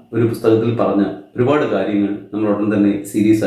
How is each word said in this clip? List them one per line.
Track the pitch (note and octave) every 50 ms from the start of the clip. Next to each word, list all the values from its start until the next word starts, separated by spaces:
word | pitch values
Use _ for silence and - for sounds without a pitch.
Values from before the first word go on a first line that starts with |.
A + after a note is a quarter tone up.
| - _ A#2
ഒരു | A2+ A#2 A2
പുസ്തകത്തിൽ | - - - A2+ A2+ A2 A#2 A#2+ A2+ -
പറഞ്ഞ | - G2 G2 G2+ G2+ - - - - - -
ഒരുപാട് | - A#2+ C3 D3 D3 - - G#2+
കാര്യങ്ങൾ | G2 F#2+ G#2 G2+ G2+ G2+ G2 G2+ - - - G#2
നമ്മൾ | G#2+ A2 G#2+ G2+
ഉടൻ | G#2 A2 G#2 G#2
തന്നെ | G2+ G2+ G2+ G2 - - -
സീരീസ് | - A2 G2+ A2 A2 G#2+ G2+